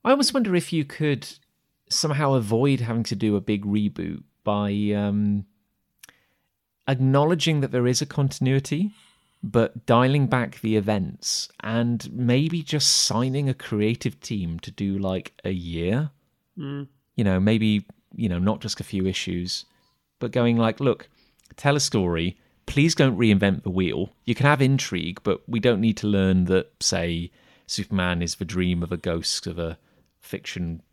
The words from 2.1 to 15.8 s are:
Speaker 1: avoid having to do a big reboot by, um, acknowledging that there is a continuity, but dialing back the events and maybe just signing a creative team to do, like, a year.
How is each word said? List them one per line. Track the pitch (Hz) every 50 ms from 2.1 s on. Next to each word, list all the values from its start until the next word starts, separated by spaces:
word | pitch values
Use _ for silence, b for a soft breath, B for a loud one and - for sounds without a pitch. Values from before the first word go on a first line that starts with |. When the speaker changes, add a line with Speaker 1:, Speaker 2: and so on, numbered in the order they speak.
| 143 139 156 139 135
Speaker 1:
avoid | 131 110 101 113 113 131 143 135 123
having | 117 117 117 117 110
to | - 117
do | 98 110 107 104
a | 101
big | 92 - 107 101 101
reboot | 101 101 107 104 101 - - 87 82 80 - - _ _ _ _
by, | 107 104 104 104 101 101 104 104 104 104
um, | 101 104 104 101 104 104 104 101 101 98 _ _ _ _ _ _ _ _ _ _ _ - b b b b b b b b b _ _ _ _ _ _ _
acknowledging | - 135 127 131 131 135 139 147 160 180 156 165 170 156 147
that | 135 127
there | - 127 120
is | 123 127 -
a | 143
continuity, | 139 - - 139 135 - - 131 131 135 135 139 - 143 156 196 208 b b b b b b b b b b
but | - 107 104 117 113 - - 117 _
dialing | - 117 117 127 131 139 147 139
back | 113 127 123 120 - - -
the | - 110 110
events | 107 95 107 107 101 90 71 69 - - - - - - - _ -
and | - 110 113 117 120 120 120 107 - -
maybe | - - 123 120 123 135 151 160 170 170
just | 151 - 156 147 - - - -
signing | - - 98 113 - 131 131 143 143 135
a | 127
creative | - - - 117 104 104 107 117 - - 120 - _
team | - - 117 101 90 85 82 85
to | - -
do, | - - 101 98 98 98
like, | 95 95 92 90 - - _ - -
a | 98
year. | 95 90 87 85 85 82